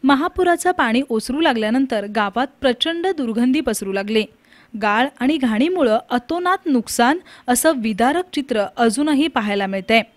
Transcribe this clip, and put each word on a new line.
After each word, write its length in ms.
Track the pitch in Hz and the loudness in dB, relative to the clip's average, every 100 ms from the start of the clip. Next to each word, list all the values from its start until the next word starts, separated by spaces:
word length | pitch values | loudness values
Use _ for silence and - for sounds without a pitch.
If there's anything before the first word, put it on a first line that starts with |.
महापुराचं 680 | 262 277 339 359 359 339 359 | 2 2 0 0 0 2 0
पाणी 300 | 359 254 233 277 | 0 0 0 0
ओसरू 320 | 220 - 269 | -4 -4 0
लागल्यानंतर 640 | 330 233 214 247 262 220 202 | 0 0 0 0 0 -2 -4
गावात 400 | 214 202 208 277 _ | -4 -2 -2 -6 _
प्रचंड 460 | 277 247 320 339 370 | -2 0 -2 -2 -2
दुर्गंधी 540 | 339 240 220 247 269 | -2 -2 0 2 2
पसरू 320 | 277 214 190 | 0 -4 -4
लागली. 320 | 196 202 220 208 _ _ - _ 220 | -6 -2 -2 -2 _ _ -20 _ -4
गाळ 240 | 208 208 269 277 | 0 2 0 0
आणि 160 | 254 311 | -2 0
घाणीमुळं 640 | 254 214 302 370 254 214 - | 0 0 0 2 2 2 0
अतोनात 480 | 247 - 339 359 381 349 | -6 -4 -4 -2 -2 0
नुकसान 520 | 262 226 - 240 339 - - - | -2 -2 0 2 2 -4 -16 -2
असं 240 | 247 320 294 | 0 2 0
विदारक 480 | 220 208 240 320 359 | -2 0 0 0 -4
चित्र 320 | - 262 226 196 - | -6 -4 -2 -4 0
अजूनही 520 | 233 220 294 277 320 | 0 2 0 2 2
पाहायला 380 | 269 208 202 196 | 0 -2 -2 -2
मिळतंय. 360 | 196 185 226 - | -4 2 2 2